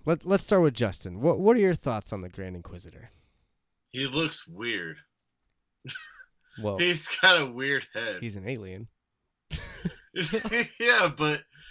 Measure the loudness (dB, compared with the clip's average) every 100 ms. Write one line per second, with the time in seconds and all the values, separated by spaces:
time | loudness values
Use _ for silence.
0 | -2 -2 2 0 4 6 4 4 -2 -2
1 | -8 -2 0 4 4 6 4 2 -2 -4
2 | -6 -8 -10 -12 -12 -12 -14 -16 -18 -20
3 | -20 _ _ _ _ _ _ _ _ -8
4 | -4 -2 -2 -4 -6 -10 -6 -6 -8 -12
5 | _ _ _ _ _ _ _ _ -14 -14
6 | -14 -20 -20 _ _ -8 -4 0 2 2
7 | 0 4 6 6 2 -4 -2 -2 -4 -6
8 | -6 -6 -8 -10 -8 -8 -10 -14 -16 _
9 | _ _ _ _ _ -12 -12 -10 -10 -10
10 | _ -6 -4 -2 -2 -2 -2 2 4 6
11 | 4 2 0 0 -6 -20 -20